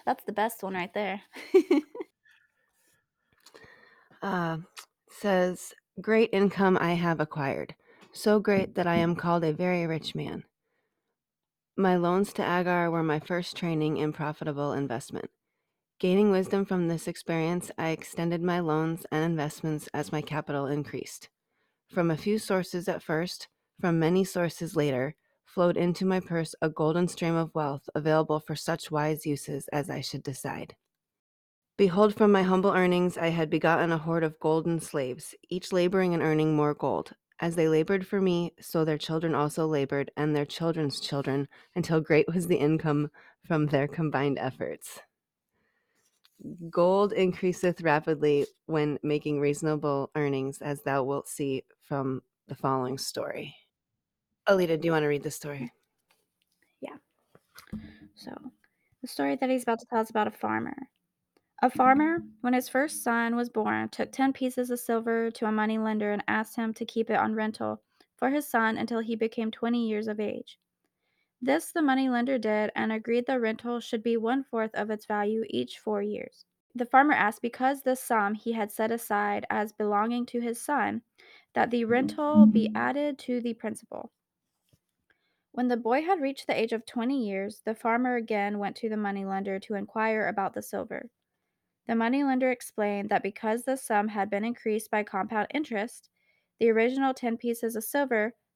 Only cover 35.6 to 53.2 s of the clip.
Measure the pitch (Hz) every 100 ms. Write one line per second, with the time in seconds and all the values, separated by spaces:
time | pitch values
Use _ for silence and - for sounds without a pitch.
35.6 | - 185 180 190 185 170 156 156 156 151
36.6 | 147 147 139 87 - - _ - 170 170
37.6 | 160 156 160 196 185 202 185 175 175 -
38.6 | - 165 156 151 - 160 165 143 147 165
39.6 | 156 151 135 143 135 - 151 147 147 -
40.6 | 165 160 147 - - 143 135 139 139 -
41.6 | _ 180 165 160 151 156 - 180 165 -
42.6 | 147 156 156 147 147 - - _ - 160
43.6 | 147 147 143 - 156 139 143 - 131 -
44.6 | - - - - - _ _ _ _ _
45.6 | _ _ _ _ _ _ _ _ - 170
46.6 | 165 175 175 196 202 - 185 - 185 175
47.6 | 180 170 165 147 156 147 151 143 135 _
48.6 | - 156 151 139 151 147 151 147 143 147
49.6 | 160 151 147 139 135 156 143 139 135 139
50.6 | 143 143 143 139 131 139 - - 139 131
51.6 | - _ _ 139 135 131 - _ - -
52.6 | 139 131 127 135 - -